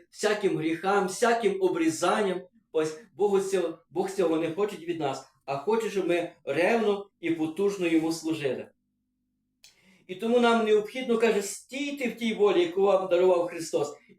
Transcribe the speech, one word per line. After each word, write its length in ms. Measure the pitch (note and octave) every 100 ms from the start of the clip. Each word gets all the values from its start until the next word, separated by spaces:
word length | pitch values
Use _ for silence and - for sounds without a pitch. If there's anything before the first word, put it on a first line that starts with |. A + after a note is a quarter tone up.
| -
всяким 460 | - G#3+ G#3 F#3 D#3
гріхам, 500 | D#3+ E3 F#3+ G3+ F#3
всяким 540 | - A#3 A#3 G3+ F#3+
обрізанням. 800 | F3+ E3 D#3+ - F3 G#3 G3+ F3+ - _ _
Ось 280 | D#3+ D#3 - -
Богу 260 | C3+ G3+ F#3+
цього, 400 | F#3+ F#3+ E3 E3 _
Бог 220 | D#3 -
цього 260 | - E3+ D#3+
не 140 | E3
хоче 240 | E3 G#3 F3+
від 240 | E3 E3
нас, 260 | C#3+ C3 - _ -
а 120 | C#3
хоче, 320 | - A3+ G#3+
щоб 180 | F#3+ E3+
ми 240 | F3 - - C#3
ревно 640 | C#3+ F#3 A#3 G#3 G3+ - _
і 120 | E3
потужно 560 | D#3+ D#3 F3 G3+ G3 E3+
Йому 240 | D#3+ D#3+
служили. 560 | D#3+ D#3+ C#3 C#3 A#2 - _ _ _ _ _ _ _ _ _ _ _ _ _ -
І 80 | F#3
тому 240 | A3+ A#3+
нам 260 | A#3 A3+ G#3+
необхідно, 520 | G#3 G3+ B3+ B3+ A3
каже, 240 | A3 G3+
стійте 680 | G3 - - C4 C#4+ C#4+ A#3+
в 80 | -
тій 180 | A3+
волі, 280 | F#3+ G#3 E4+
яку 200 | F4 G3
вам 260 | G3 F#3+ F#3
дарував 400 | F3 F#3 F3 E3+
Христос, 480 | E3+ D#3 - G#3+ - _